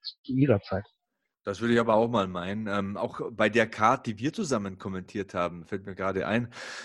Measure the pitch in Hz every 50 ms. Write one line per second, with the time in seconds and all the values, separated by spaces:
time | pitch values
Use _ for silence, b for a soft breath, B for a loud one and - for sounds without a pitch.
0 | _ - - _ _ - 127 131 139 143 113 98 - - - 95 98 _ _ _
1 | _ _ _ _ _ _ _ _ _ 104 101 90 113 117 117 117 117 113 110 107
2 | 117 117 117 110 95 92 90 90 87 92 101 110 110 101 98 101 98 98 101 87
3 | 104 120 - - 147 - 120 104 107 107 104 117 110 110 - - 110 113 131 135
4 | - 123 107 95 113 147 165 - 214 151 135 110 101 98 92 90 - 104 95 92
5 | 92 - - 107 95 95 - 92 87 87 85 85 82 - 107 95 98 101 95 -
6 | 95 95 95 95 71 - 104 117 120 117 B B B B B B